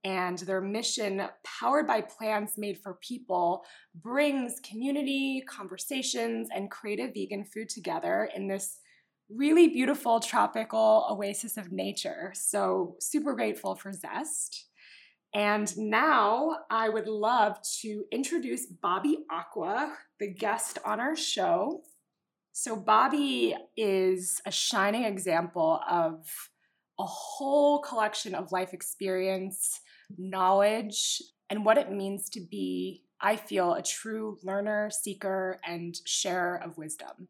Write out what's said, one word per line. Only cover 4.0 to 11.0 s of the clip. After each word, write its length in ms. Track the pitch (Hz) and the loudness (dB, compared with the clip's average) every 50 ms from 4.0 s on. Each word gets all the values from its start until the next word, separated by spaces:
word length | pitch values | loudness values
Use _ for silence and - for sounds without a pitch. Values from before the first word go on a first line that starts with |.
| 160 226 247 277 294 294 277 269 247 240 240 - | -8 -4 0 2 2 2 2 0 -2 -4 -6 -10
community, 800 | - - 208 220 254 277 277 294 285 277 277 269 269 269 269 262 262 | -14 -12 -10 -6 -4 -2 -2 0 0 0 -2 0 0 -2 -2 -4 -6
conversations, 1000 | - - - 202 185 185 185 - - 285 262 254 - - 247 226 233 226 226 226 220 - | -8 -14 -12 -12 -12 -10 -10 -8 -6 -6 -4 -4 -2 -2 -2 -2 -2 -2 -4 -4 -4 -6
and 160 | 190 196 196 | -6 -6 -6
creative 420 | - - - 208 208 208 247 254 - | -10 -10 -6 -6 -4 -4 -4 -6 -6
vegan 300 | 214 190 190 208 202 202 | -6 -6 -6 -6 -8 -8
food 260 | - - 214 220 208 | -8 -10 -10 -10 -10
together 600 | - 233 170 190 190 170 - 175 185 196 214 - - | -10 -8 -6 -4 -4 -4 -2 0 0 0 0 -2 -4
in 140 | 196 196 | -6 -4
this 320 | 190 190 196 196 - - - _ _ _ _ _ _ _ _ _ _ | -4 -4 -4 -6 -8 -10 -12 _ _ _ _ _ _ _ _ _ _
really 380 | 208 233 277 294 311 339 349 | -4 0 4 6 10 10 10
beautiful 540 | - 226 240 262 262 285 - - 240 226 226 | 8 8 2 2 2 2 0 2 4 4 4
tropical 840 | 220 - - 233 - - - 226 220 220 - 220 220 214 220 214 | 2 2 2 2 2 2 2 -4 -6 -2 2 4 6 8 8 6